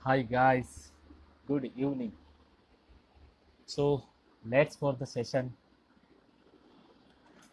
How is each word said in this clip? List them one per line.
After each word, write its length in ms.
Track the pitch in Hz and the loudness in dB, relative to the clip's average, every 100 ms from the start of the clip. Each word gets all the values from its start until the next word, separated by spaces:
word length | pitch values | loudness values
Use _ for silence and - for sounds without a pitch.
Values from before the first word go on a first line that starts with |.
hi 180 | 131 135 | 0 2
guys, 480 | 113 123 131 131 120 - - - - - - _ - | 2 4 4 4 0 -12 -20 -20 -20 -20 -20 _ -4
good 200 | 143 120 123 | -2 -2 -4
evening। 340 | 285 269 117 - - - _ _ _ _ _ - _ - - _ _ _ - | -4 -2 -6 -10 -20 -20 _ _ _ _ _ -20 _ -20 -20 _ _ _ -10
So, 340 | - 143 139 - _ _ _ | -2 0 0 -4 _ _ _
let's 300 | 110 127 151 - | 0 2 2 0
for 160 | 143 | -4
the 120 | 127 135 | -4 -6
session। 440 | 127 117 135 127 - _ _ _ _ _ - _ _ _ - - - - - _ _ _ - - | -6 -4 -4 -4 -10 _ _ _ _ _ -20 _ _ _ -20 -20 -20 -20 -20 _ _ _ -20 -20